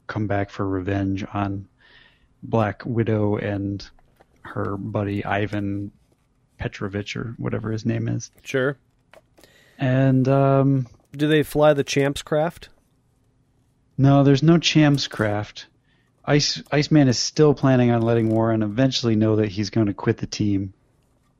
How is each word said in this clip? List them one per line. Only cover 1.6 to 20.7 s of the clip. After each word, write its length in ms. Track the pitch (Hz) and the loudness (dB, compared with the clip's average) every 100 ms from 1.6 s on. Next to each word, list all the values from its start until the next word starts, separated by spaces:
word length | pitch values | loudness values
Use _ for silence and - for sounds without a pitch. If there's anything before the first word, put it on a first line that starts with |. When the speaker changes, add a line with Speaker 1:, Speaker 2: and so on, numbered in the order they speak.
| 98 _ _ _ _ _ _ _ | -12 _ _ _ _ _ _ _
Speaker 1:
Black 400 | - 113 104 - | -4 0 0 -4
Widow 540 | - 117 113 107 104 104 | -6 -2 0 0 0 -2
and 500 | 107 101 98 98 - _ _ _ _ _ | -4 -4 -6 -8 -12 _ _ _ _ _
her 340 | - - 101 98 | -14 -8 -6 -6
buddy 480 | 110 107 101 101 | -6 -6 -4 -4
Ivan 680 | 95 101 104 104 101 101 101 - _ _ _ _ _ _ | -4 -4 -2 -4 -6 -6 -8 -14 _ _ _ _ _ _
Petrovich 580 | - - 101 101 104 - | -10 -8 -8 -8 -8 -10
or 200 | 120 117 | -10 -8
whatever 340 | 120 113 110 | -6 -6 -6
his 140 | 110 117 | -6 -4
name 220 | 113 113 | -4 -4
is. 240 | 117 - _ | -6 -8 _
Speaker 2:
Sure. 360 | - 135 131 143 _ _ _ - _ _ - _ _ - | -6 -2 -2 -4 _ _ _ -20 _ _ -20 _ _ -6
Speaker 1:
And, 500 | 131 127 135 131 131 | 0 2 2 2 2
um, 600 | 139 139 139 139 135 127 - _ 139 | 2 4 4 2 0 -2 -12 _ -6
Speaker 2:
Do 120 | 147 | 0
they 160 | 156 | 0
fly 300 | 143 147 151 | 0 2 4
the 100 | 143 | 4
Champ's 400 | 135 - 139 143 | 0 0 0 -2
craft? 460 | - 151 165 - - _ _ _ _ _ _ _ _ _ _ _ _ - | -4 -2 -2 -6 -20 _ _ _ _ _ _ _ _ _ _ _ _ 2
Speaker 1:
No, 240 | 135 139 | 4 6
there's 180 | 139 135 | 6 6
no 140 | 151 170 | 6 4
Champ's 500 | - 156 151 143 - | 4 4 4 2 -2
craft. 600 | - 110 104 107 - - _ _ _ _ _ - | -4 -2 -2 -6 -12 -20 _ _ _ _ _ -2
Ice, 360 | 147 143 - - | 0 0 -6 -4
Iceman 360 | 143 139 156 135 | -2 2 4 4
is 120 | 117 | 2
still 340 | - - 151 | -2 2 4
planning 380 | 139 135 127 120 | 4 2 4 4
on 100 | 117 | 2
letting 280 | 113 117 110 | 2 2 2
Warren 340 | 110 113 110 | 2 2 0
eventually 520 | 107 104 135 127 120 110 | -2 0 0 0 0 2
know 200 | 110 107 | 2 2
that 120 | 107 | 0
he's 200 | 95 101 | -2 -4
gonna 240 | 113 107 | 0 -2
quit 240 | 98 - 107 | -2 -2 -4
the 100 | - | -4
team. 460 | - 107 98 95 | -4 -2 -2 -4